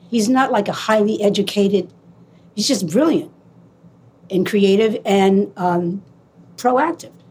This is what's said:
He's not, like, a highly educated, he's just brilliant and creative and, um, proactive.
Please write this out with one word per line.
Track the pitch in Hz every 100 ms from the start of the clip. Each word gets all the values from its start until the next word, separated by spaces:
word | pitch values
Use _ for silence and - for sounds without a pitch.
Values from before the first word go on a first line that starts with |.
| -
He's | 233 208
not, | 262 262
like, | 220 202
a |
highly | - - 220 208 208
educated, | 208 202 196 208 196 196 180 - - - - - -
he's | 208 214
just | 208 170
brilliant | 202 320 214 - _ _ - - _ - _ - _ -
and | 190 185
creative | 208 196 196 220 208
and, | - 196 196 196 202 -
um, | 180 175 175 196 - - _ _ - -
proactive. | 247 254 320 - - - -